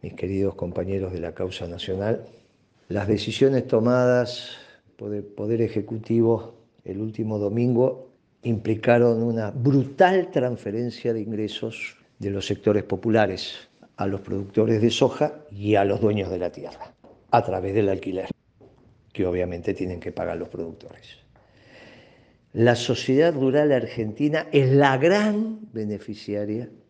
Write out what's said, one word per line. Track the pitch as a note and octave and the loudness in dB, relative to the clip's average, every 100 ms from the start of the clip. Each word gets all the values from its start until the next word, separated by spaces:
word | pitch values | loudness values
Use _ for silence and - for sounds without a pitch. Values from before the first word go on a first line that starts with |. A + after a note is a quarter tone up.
mis | - | -14
queridos | - F2+ G2 G2 - | -8 -4 0 -2 -2
compañeros | F2+ F2+ F2+ G2 F#2+ | -6 -4 -4 -4 -4
de | F2+ | -6
la | E2+ | -8
causa | - F#2 - F2 | -6 -8 -6 -10
nacional, | E2+ - D#2+ G2+ A#2 - - _ _ _ _ _ | -10 -6 -4 -2 -4 -6 -20 _ _ _ _ _
las | G2+ G2+ | -4 0
decisiones | G#2 - - C3+ C3+ C3+ | 0 0 2 4 4 2
tomadas | A#2 A2+ B2+ B2 B2 A#2 - - - - _ _ _ | 2 4 4 4 2 0 -6 -14 -18 -20 _ _ _
por | G#2 | -8
el | G#2 | -8
Poder | G2+ - G#2 A#2 | -10 -8 -2 0
Ejecutivo | A2+ G#2+ G2+ A2+ G#2+ A2+ A2+ A2+ - - _ _ - | 0 -2 -4 -8 0 4 4 4 -2 -18 _ _ -12
el | F#2+ | -8
último | A2 G#2+ A2 G#2+ | -6 -4 -4 -2
domingo | G2+ A2 A#2+ A#2+ C3 - - _ _ _ | 0 0 2 4 2 0 -14 _ _ _
implicaron | A#2+ A2 - A2 - A#2+ A#2+ A2+ | -4 -4 -2 -2 4 6 6 4
una | A#2 A2+ G#2+ | 0 -2 -4
brutal | B2 B2 C#3 B2 - F3+ F#3+ F3 | 0 2 2 0 4 4 4 0
transferencia | - B2 A#2 G#2 G#2+ A#2+ - A#2+ | -2 -2 -2 -6 -4 -6 -4 -4
de | A2+ | -2
ingresos | G#2 G#2+ G#2+ - A2+ A2+ - - _ _ | -4 -4 -6 -6 -8 -8 -12 -14 _ _
de | G2+ | -6
los | G2 - | -4 -4
sectores | G2 - G#2 | 0 2 2
populares | F#2+ F#2+ A2+ A2 G2+ F#2 - - - _ - - | 0 -4 2 4 2 0 -8 -14 -20 _ -20 -6
a | G2+ | -4
los | G2 | -4
productores | - F#2+ G2 - A2+ A2 | -6 -6 -2 0 2 4
de | A#2 | 2
soja | A2 C3 - D3 - - | 4 2 2 -2 -4 -18
y | G2+ G#2 G#2 | -8 0 2
a | |
los | G2 G2+ | 2 2
dueños | G#2 G#2 F#2 | 2 0 -2
de | F2+ | -4
la | F2 | -6
tierra, | - - - - _ - _ _ | -8 -16 -16 -20 _ -20 _ _
a | A#2+ | 2
través | - F#2+ F#2 G2+ | 2 -4 -2 0
del | G2+ | 2
alquiler, | G2 - F#2 - - _ _ - _ _ _ _ | 0 -4 -6 -8 -12 _ _ -20 _ _ _ _
que | - F2+ | -4 -2
obviamente | F2+ F2+ F2 F2 | 0 -2 -4 -6
tienen | F#2+ F#2 F2 | -4 -4 -6
que | F2 | -10
pagar | E2+ E2+ E2+ | -8 -6 -6
los | E2+ | -8
productores. | - E2 - - - - - _ _ _ _ _ - - - - _ _ _ _ | -10 -10 -12 -20 -20 -20 -20 _ _ _ _ _ -20 -20 -20 -20 _ _ _ _
La | - A#2 A#2 | 2 4 4
sociedad | - A#2+ - C3 E3 | 0 -2 2 4 4
rural | D3+ C3 C#3 D3+ | 2 2 2 4
argentina | C3 A2+ - G#2+ G#2+ D3 D#3 - | 2 0 -6 -6 -2 -2 0 2
es | D3 C3 | 2 6
la | C#3 C#3 C3+ | 6 6 4
gran | D#3 G3+ G#3+ G#3 A3 A3 - | 4 4 2 0 -4 -8 -10
beneficiaria | A2+ G#2+ G2+ - G#2 - G#2 G#2 G#2+ B2 - _ | -6 -6 -6 -8 -12 -6 -6 -4 -6 -6 -16 _